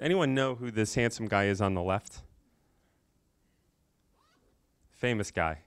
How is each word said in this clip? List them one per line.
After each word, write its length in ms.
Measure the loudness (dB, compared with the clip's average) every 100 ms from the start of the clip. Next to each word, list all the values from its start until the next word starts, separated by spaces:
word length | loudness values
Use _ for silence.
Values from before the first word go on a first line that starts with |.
Anyone 340 | 0 2 2
know 200 | 2 0
who 160 | -2 -6
this 240 | -2 0
handsome 340 | 2 0 0 0
guy 160 | 2
is 160 | 2 2
on 140 | 2
the 80 | 0
left? 400 | 0 -2 -4 -20 -20 _ _ _ _ _ _ _ _ _ _ _ _ _ _ _ _ _ _ _ _ _ _ _ _ _ _
Famous 400 | -4 -2 0 -2
guy. 280 | 0 0 -2